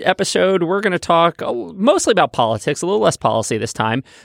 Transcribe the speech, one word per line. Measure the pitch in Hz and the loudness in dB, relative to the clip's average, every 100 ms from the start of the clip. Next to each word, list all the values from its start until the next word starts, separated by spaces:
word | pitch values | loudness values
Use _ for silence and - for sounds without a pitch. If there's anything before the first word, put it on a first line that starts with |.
episode, | - 190 190 - 185 190 | -2 -2 0 0 2 2
we're | 170 196 | 0 -2
gonna | 208 175 | -2 -4
talk | - 165 170 - | 0 2 2 0
a | |
l-, | - 359 208 208 | -6 -6 -8 -2
mostly | 226 359 - | 2 2 2
about | 196 143 | 2 2
politics, | - 113 110 - 143 | 2 0 0 -2 -4
a | 170 | -2
little | 208 | 0
less | 202 - | 0 0
policy | 117 110 104 110 | 0 0 -2 -4
this | 113 | -4
time, | - 110 120 - - | -2 -2 -2 -4 -20